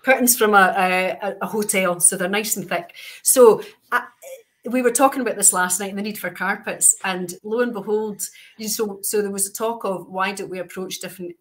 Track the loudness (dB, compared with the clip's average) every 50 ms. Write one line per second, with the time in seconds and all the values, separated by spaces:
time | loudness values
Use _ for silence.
0 | 4 4 4 4 4 2 4 4 4 6 8 8 6 6 4 2 0 2 2 0
1 | 0 -2 -4 -4 -6 -8 -6 -6 -8 -6 -4 -4 -2 0 0 0 0 0 0 2
2 | 2 0 2 0 -4 -2 -2 -2 -2 -4 -6 -6 -4 -4 -4 -6 -6 -8 -18 -20
3 | -18 -18 -20 -4 -2 2 8 10 10 10 8 6 -2 -12 -18 _ _ _ -4 -4
4 | -4 -6 _ _ -20 -20 -20 -20 _ _ _ _ _ -2 -2 0 0 2 4 4
5 | 4 4 2 0 -4 -4 -4 2 2 2 2 2 0 0 -2 -6 -6 -8 -6 -6
6 | -8 -8 -8 -8 -10 -10 -6 -4 -4 -4 -4 -4 -6 -10 -4 2 2 2 2 2
7 | -4 -4 -4 -4 -6 -8 -10 -14 -8 -4 -2 0 0 -2 -2 -8 -4 -2 -2 -2
8 | -2 -4 -8 -10 -12 -12 -12 -20 -20 -20 _ -12 -8 -6 -4 -4 -4 -6 -6 -8
9 | -8 -2 -2 0 -2 -2 -2 -4 -4 -6 -4 -4 -4 -4 -4 -4 -6 -6 -6 -6
10 | -8 -10 -6 -4 -4 -4 -4 -6 -10 -10 -8 -10 -10 -10 -10 -12 -10 -10 -10 -12
11 | -12 -14 -12 -12 -14 -14 -14 _